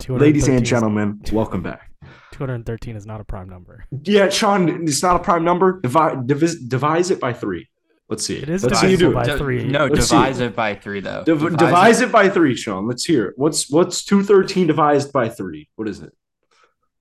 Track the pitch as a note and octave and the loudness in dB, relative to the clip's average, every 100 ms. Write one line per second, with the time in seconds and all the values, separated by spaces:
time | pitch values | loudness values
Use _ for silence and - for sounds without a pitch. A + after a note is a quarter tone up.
0 | - B2+ D3 D3 C3+ B2+ A2+ B2 A2 G#2+ | -6 2 4 4 2 0 2 0 0 0
1 | G#2 G#2 - G#2+ G#2+ G2+ - - - - | -2 -6 -4 -2 -2 -6 -8 -12 -18 -20
2 | - - _ - C3+ B2 A#2 A#2 B2+ A2 | -20 -20 _ -10 -8 -8 -10 -10 -12 -14
3 | G2+ G#2+ G2+ G#2 F#2 F2+ F2+ - - C3 | -14 -14 -12 -12 -14 -20 -20 -20 -14 -8
4 | D3+ G#3 F#3+ - G#3+ G3+ E3 E3 E3 C#3 | 2 2 4 2 2 2 0 -2 -4 0
5 | F#3 F3 F3+ F3 E3 F3+ F#3+ F#3 D3+ D#3 | 2 2 2 0 2 2 2 0 0 2
6 | D3+ C3+ A#2+ C#3+ E3 D#3+ A#2+ B2+ D3 E3 | 2 0 -2 0 0 -2 -6 -2 0 0
7 | F3+ F#3 C3 A#2 A2 E2+ - _ _ _ | 0 -2 -4 -4 -6 -8 -12 _ _ _
8 | - A2+ - - C#3 F3+ B2+ A2+ F#3+ F#3 | -12 -8 -6 -8 -6 -4 -2 2 2 4
9 | D#3 B2 A#2+ C#3+ C#3 B2 C#3 C#3 C#3 D3 | 2 2 -2 -2 -4 -4 -2 -2 0 0
10 | A#2+ A#2 C3 B2 A#2+ G2+ A2 G2+ G2+ G2+ | 2 2 2 -2 -4 -4 -4 -6 -10 -10
11 | F#2+ G2+ - D#3+ E3 D#3+ D#3+ F3 G#3+ A3+ | -10 -4 -2 0 0 2 4 6 6 6
12 | A#3+ A3+ G3 F#3+ D3+ A2+ - F#2+ G#2+ A#2+ | 4 4 4 4 2 0 -6 -6 -6 -4
13 | - D3 G2 - D3+ D#3 - D3 F3 - | 0 0 0 -2 -2 -2 0 0 0 -2
14 | - G3+ G3+ G3 F#3+ F#3 E3+ D3+ D3+ D3 | 0 0 4 4 4 0 0 2 2 2
15 | C3+ C#3 A#2 - F#2 D#2 A2 - G#2+ E2 | 0 -2 -4 -6 -12 -14 -16 -10 -10 -10
16 | D#2 _ _ _ _ _ _ _ _ _ | -16 _ _ _ _ _ _ _ _ _